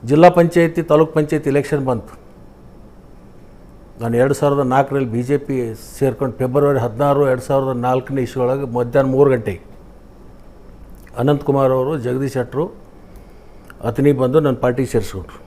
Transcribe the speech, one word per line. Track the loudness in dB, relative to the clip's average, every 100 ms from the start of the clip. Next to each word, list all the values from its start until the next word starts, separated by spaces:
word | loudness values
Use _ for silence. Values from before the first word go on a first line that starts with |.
| 2
ಜಿಲ್ಲಾ | 6 8 8
ಪಂಚಾಯತಿ, | 2 4 2 0 2
ತಾಲೂಕ್ | 2 4 0
ಪಂಚಾಯತಿ | -2 -2 0
ಎಲೆಕ್ಷನ್ | -2 -2 -4 -2
ಬಂತು. | -4 -6 -20 -20 -20 -20 -20 -20 -20 -20 -20 -20 -20 -20 -20 -20 -20 -20 -20 -20 -10
ನಾನು | -4 2
ಎರಡು | 2 2
ಸಾವಿರದ | 2 2 2
ನಾಲ್ಕರಲ್ಲಿ | 2 0 0 -2 -2
ಬಿ | -2
ಜೆ | -2 -2
ಪಿ | -4 -4 -8 -16 -2
ಸೇರ್ಕೊಂಡು | -2 -2 -6 -4
ಫೆಬ್ರವರಿ | -2 0 2 0
ಹದಿನಾರು, | -2 -2 0 2 2
ಎರಡು | 0 0
ಸಾವಿರದ | -2 0 -2 0
ನಾಲ್ಕನೇ | -2 -2 -6 -4
ಇಸ್ವಿಯೊಳಗೆ | -2 -2 -2 -4 -4
ಮಧ್ಯಾಹ್ನ | 0 0 2 4
ಮೂರು | 4
ಗಂಟೆಗೆ | 4 -2 -8 -14 -20 -20 -20 -20 -20 -20 -20 -20 -20 -20 -20 -20 -20 -18 -4
ಅನಂತಕುಮಾರ್ | 0 0 0 0 2 2
ಅವರು, | -2 -4 -4
ಜಗದೀಶ್ | -4 -4 -4
ಶೆಟ್ಟರು | -4 -4 -6 -8 -20 -20 -20 -20 -20 -20 -20 -20 -20 -8 -6
ಅಥಣಿ | 0 2 2
ಬಂದು | 2 2 2
ನನ್ನ | 0 -2
ಪಾರ್ಟಿಗೆ | -2 -2
ಸೇರಿಸ್ಕೊಂಡ್ರು. | -2 -4 -10 -14 -18